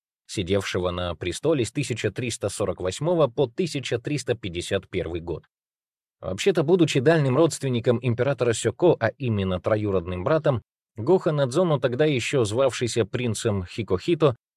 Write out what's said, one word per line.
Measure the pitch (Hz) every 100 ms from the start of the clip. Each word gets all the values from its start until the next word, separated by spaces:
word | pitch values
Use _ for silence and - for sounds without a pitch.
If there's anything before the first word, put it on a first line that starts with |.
| _ _ -
сидевшего | 110 90 98 - 98 90
на | 87 90 82
престоле | 90 - 143 156
с | 113
тысяча | 147 131 113 104
триста | 107 123 - 101
сорок | - 95 82
восьмого | 90 - 151 170 139
по | 117 131
тысяча | - 180 143 - 117
триста | - 147 - 117
пятьдесят | 98 85 - 98 -
первый | 92 82 85
год. | 85 76 - _ _ _ _ _ _ _
Вообще-то, | 92 92 202 175
будучи | 143 185 151 143
дальним | 127 165 135 127
родственником | 165 - 135 120 123 117
императора | 127 117 127 139 120
Сёко, | 110 113 - 175 135
а | 110 -
именно | 127 104 95 90
троюродным | 104 107 104 95 87 90 101
братом, | 156 156 123 - _ _ -
Го | 123 185
Ханадзоно, | 170 147 135 143 180 143
тогда | 127 120
ещё | 156 131 - 139
звавшийся | 104 113 135 - 120 117 101
принцем | 120 123 104 113 101
Хикохито, | 90 - 98 92 - 160 156 117 _